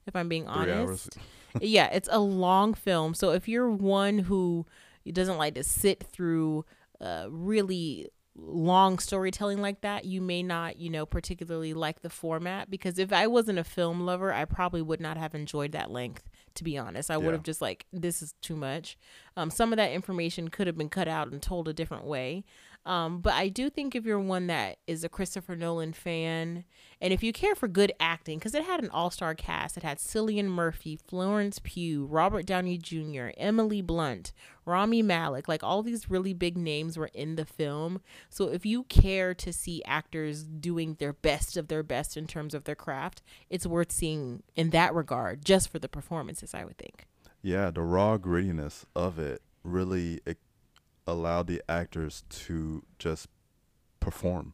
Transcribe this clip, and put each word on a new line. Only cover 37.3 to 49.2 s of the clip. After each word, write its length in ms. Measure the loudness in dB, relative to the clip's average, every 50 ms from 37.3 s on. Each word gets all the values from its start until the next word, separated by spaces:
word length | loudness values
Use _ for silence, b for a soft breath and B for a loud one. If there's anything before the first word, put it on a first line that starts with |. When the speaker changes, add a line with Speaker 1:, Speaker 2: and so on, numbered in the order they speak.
| -2
Speaker 1:
the 100 | -4 -4
film. 560 | -6 -2 -2 -2 -2 0 -2 -2 -4 -4 -6 B B B B B B
So 180 | -4 -2 -2 0
if 160 | 0 -2 -2
you 160 | 0 -2 -2 0
care 500 | 6 10 10 10 10 8 2 2 0 0
to 180 | -2 -6 -8 -6
see 300 | -6 -6 -6 -6 -6 -2
actors 600 | -2 -2 -2 -2 -4 -4 -4 -2 -2 -4 -6 -8
doing 520 | -10 -10 -6 -4 -2 -2 -2 -2 -4 -4
their 180 | -4 -4 -6 -4
best 440 | 2 2 2 2 2 0 -4 -2 -4
of 100 | -2 -2
their 160 | -2 -2 -2
best 340 | -2 -2 -2 -2 -4 -6 -8
in 80 | -8
terms 300 | -6 -6 -6 -6 -6 -6
of 80 | -8 -6
their 100 | -6 -8
craft, 460 | -8 -6 -8 -6 -6 -6 -6 -8 -10 B B B B B B
it's 200 | -6 -4 -2 0
worth 240 | 2 2 2 2
seeing 500 | 0 -2 0 0 -2 -2 -4 -6 -8 -10 -12 _ -2
in 160 | 2 2 4
that 240 | 6 6 6 6 4
regard, 500 | 0 0 0 -2 -2 -2 -4 -4 -4 4
just 240 | 6 6 6 6 2
for 80 | -4 -8
the 100 | -8 -8
performances, 680 | -8 -10 -8 -6 -6 -6 -6 -8 -10 -12 -12 -10 -10
I 100 | -10 -10
would 140 | -10 -12 -16
think. 260 | -18 -20 -20 -20 -20 _ _ b b b b b -2
Speaker 2:
Yeah, 260 | 0 2 2 2 2
the 140 | 0 0 0
raw 340 | 2 4 6 6 6 4 2
grittiness 680 | 2 2 2 2 2 2 0 -2 -4 -6 -8 -12 -16 _ -4
of 240 | -2 -2 -2 -2
it 240 | -4